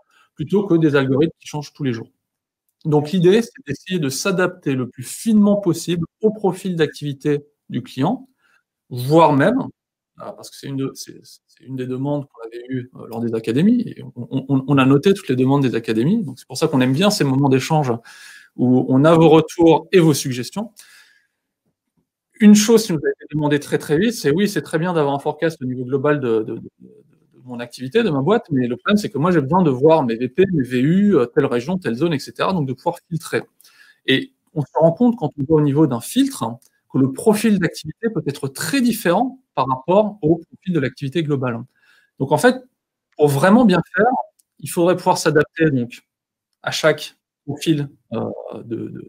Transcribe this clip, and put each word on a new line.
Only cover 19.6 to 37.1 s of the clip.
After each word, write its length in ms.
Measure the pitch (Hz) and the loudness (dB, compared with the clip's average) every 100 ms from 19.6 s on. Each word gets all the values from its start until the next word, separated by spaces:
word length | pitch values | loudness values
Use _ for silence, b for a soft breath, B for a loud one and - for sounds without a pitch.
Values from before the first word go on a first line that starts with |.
| 165 156 160 | 4 4 2
et 80 | 190 | 2
vos 140 | 160 139 | 4 2
suggestions. 480 | 143 123 113 196 226 - b b b b b _ _ _ _ _ _ _ _ _ _ - | -2 -8 -8 -10 -12 -14 b b b b b _ _ _ _ _ _ _ _ _ _ 4
Une 160 | 208 208 | 8 8
chose 280 | 226 226 | 8 4
qui 80 | 220 | 2
nous 100 | 160 139 | -2 -2
a 40 | |
été 120 | - - | -6 -6
demandée 300 | 151 147 147 | -4 0 0
très, 180 | - 151 | -2 -6
très 180 | - 151 | -2 0
vite, 180 | 226 | 0
c'est : « 180 | 233 143 156 | -2 -2 0
Oui, 120 | 202 | 0
c'est 140 | 165 | -2
très 180 | 147 160 | -4 -4
bien 120 | 180 | -2
d'avoir 220 | 165 143 | 0 0
un 60 | 139 | -2
forecast 420 | 151 147 165 160 | -4 -4 -4 -4
au 40 | 127 | -8
niveau 180 | 127 | -8
global 340 | 123 139 143 147 | -4 -2 0 0
de, 240 | 123 113 | 0 -2
de, 120 | 110 113 | -2 -8
de, 140 | - - - - _ _ _ | -14 -20 -20 -20 _ _ _
de 60 | _ | _
mon 160 | 127 120 | -18 -14
activité, 420 | 120 - 127 220 | -14 -14 -4 0
de 80 | 226 | 0
ma 100 | 139 | 0
boîte, 260 | 139 233 - | 0 0 0
mais 160 | 135 120 | -2 -2
le 100 | 123 | -4
problème, 200 | 185 208 | 0 0
c'est 140 | 208 | 0
que 80 | 139 | -2
moi, 120 | 175 | 0
j'ai 100 | 175 | 0
besoin 220 | 131 180 | 2 2
de 80 | 165 | 2
voir 320 | 123 147 160 | 2 4 4
mes 120 | 127 113 | 2 -2
V 120 | 127 | -4
P, 160 | - 190 | 0 0
mes 120 | 165 | 0
V 160 | 127 123 | -2 0
U, 360 | 139 185 208 165 | 2 2 4 2
euh, 100 | 120 | 2
telle 200 | - 175 | 0 0
région, 320 | 123 127 185 | 0 -4 -6
telle 160 | 123 | -4
zone, 180 | 117 170 | -2 -2
et 60 | 170 | -2
cetera, 340 | - - 170 | -6 -6 -4
donc 140 | 190 135 | -2 -4
de 60 | |
pouvoir 240 | 127 170 - - | -6 -6 -8 -8
filtrer. » 340 | 165 - 120 - _ b b b b - | -10 -6 -6 -6 _ b b b b -2
Et 260 | 131 - _ _ | -2 -2 _ _
on 80 | 160 | -8
se 100 | 135 | -6
rend 180 | - 165 | 2 2
compte, 240 | 160 240 226 | 2 0 0
quand 120 | 151 - | -4 -6
on 60 | |
voit 140 | 139 156 | 0 2
au 40 | |
niveau 220 | 147 139 156 | 2 2 0
d'un 140 | 120 | -2
filtre, 420 | - 247 277 - | -4 -2 -2 -4
hein, 160 | 113 120 _ _ _ | -10 -10 _ _ _
que 60 | 135 | -2
le 140 | 135 | -2